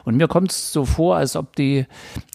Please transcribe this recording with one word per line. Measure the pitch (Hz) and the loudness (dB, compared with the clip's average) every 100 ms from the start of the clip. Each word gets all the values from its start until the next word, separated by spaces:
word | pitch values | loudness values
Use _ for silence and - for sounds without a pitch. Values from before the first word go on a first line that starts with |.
Und | - 117 | 0 2
mir | 165 | 4
kommt | 175 185 | 2 0
es | - - | -2 -4
so | 156 | -2
vor, | 127 - 170 170 | 0 2 2 2
als | 139 | 0
ob | 160 143 - | -4 -6 -2
die | 139 139 131 - - - - | 0 0 -2 -8 -16 -16 -16